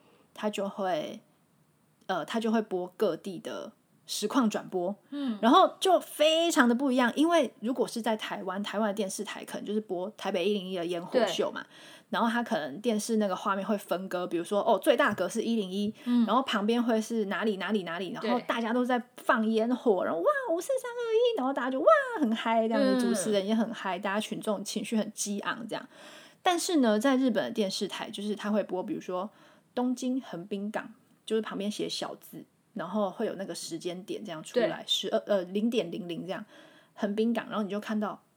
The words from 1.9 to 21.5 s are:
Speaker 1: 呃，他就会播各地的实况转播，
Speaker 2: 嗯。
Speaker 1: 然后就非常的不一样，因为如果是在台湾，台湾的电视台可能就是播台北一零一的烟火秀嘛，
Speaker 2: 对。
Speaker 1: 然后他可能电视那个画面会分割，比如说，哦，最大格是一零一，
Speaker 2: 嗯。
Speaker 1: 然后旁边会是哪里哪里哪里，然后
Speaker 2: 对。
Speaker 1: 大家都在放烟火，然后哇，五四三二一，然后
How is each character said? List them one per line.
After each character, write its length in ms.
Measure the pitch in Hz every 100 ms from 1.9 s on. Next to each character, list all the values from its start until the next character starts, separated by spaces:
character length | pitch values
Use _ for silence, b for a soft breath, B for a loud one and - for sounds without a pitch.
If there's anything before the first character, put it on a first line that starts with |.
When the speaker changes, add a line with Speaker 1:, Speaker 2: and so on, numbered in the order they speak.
| _ -
Speaker 1:
呃， 180 | 185 208
他 120 | 233
就 140 | 220
会 100 | 226
播 240 | 220 180 180 -
各 180 | 208 160
地 240 | 202 165
的 320 | - 104 - - _ _ -
实 220 | - 208
况 220 | 269 220
转 180 | 196 -
播， 260 | 185 175 202 _
Speaker 2:
嗯。 280 | 285 269 208
Speaker 1:
然 80 | 226
后 280 | 349 339 -
就 180 | 381 330
非 540 | - - 302 320 339
常 160 | 320 240
的 80 | 240
不 160 | 285
一 60 | 247
样， 120 | 240 -
因 140 | 320
为 240 | 339 240 -
如 120 | 214
果 140 | 262 208
是 140 | 233
在 160 | 226 220
台 260 | - 196
湾， 180 | 190 185
台 160 | 202 196
湾 120 | 214
的 40 |
电 160 | 202 190
视 140 | 208
台 220 | 202 - -
可 120 | 190
能 60 |
就 100 | -
是 60 | 214
播 320 | 214 180 190 -
台 120 | 196
北 200 | 202 180
一 40 |
零 160 | 208 185
一 60 | 190
的 100 | 170
烟 160 | 175
火 240 | 175 254 208
秀 240 | 170 185
嘛， 120 | -
Speaker 2:
对。 60 | - B B B _
Speaker 1:
然 100 | 180
后 80 | 226
他 140 | 233
可 160 | 233 170
能 180 | 143 147
电 180 | 240 214
视 160 | 220 220
那 100 | 202
个 80 |
画 220 | 185 208 196
面 100 | 196
会 120 | 202
分 320 | - 180 190
割， 180 | 180 180
比 80 | 170
如 80 |
说， 180 | 170 202
哦， 160 | 190 202
最 200 | 320 247
大 160 | 269
格 160 | 202 208
是 120 | 226
一 140 | 220 226
零 160 | 190
一， 220 | 190 208 B
Speaker 2:
嗯。 220 | 240 240 220
Speaker 1:
然 100 | 240
后 60 |
旁 260 | 262 214 208
边 160 | 233
会 160 | 233 220
是 240 | 214 233 202
哪 180 | 175 220
里 100 | 190
哪 160 | 180
里 120 | 214
哪 160 | 175 165
里， 120 | 185
然 100 | -
后 160 | 220 240
Speaker 2:
对。 40 |
Speaker 1:
大 180 | 247 240
家 140 | 233
都 100 | 240
在 180 | 247 247 - -
放 320 | - 254 220
烟 260 | 226 233
火， 300 | 254 247 185
然 100 | -
后 60 | 311
哇， 60 | 415 571 494
五 80 | 339
四 80 | -
三 240 | 523 494
二 100 | 480 466 440
一， 220 | 480 453
然 80 |
后 80 | 254